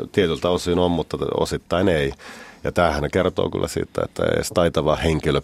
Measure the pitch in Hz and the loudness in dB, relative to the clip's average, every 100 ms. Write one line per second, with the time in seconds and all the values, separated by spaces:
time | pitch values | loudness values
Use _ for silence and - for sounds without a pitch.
0 | - - 90 78 87 87 90 87 90 82 | -2 0 0 2 0 0 0 2 2 0
1 | 76 76 71 - 80 80 - 85 98 80 | -2 -4 -4 -2 -2 -4 -2 0 2 2
2 | 69 69 - - - - - - 85 73 | 0 -4 -14 -20 -20 -10 -4 2 2 2
3 | 73 92 90 - 85 - - - - 50 | 0 0 0 0 -2 -2 -4 -4 -6 -4
4 | 50 - 50 50 - - 85 80 76 73 | -4 -2 0 0 0 2 2 2 0 2
5 | 82 78 76 71 | 2 0 0 -2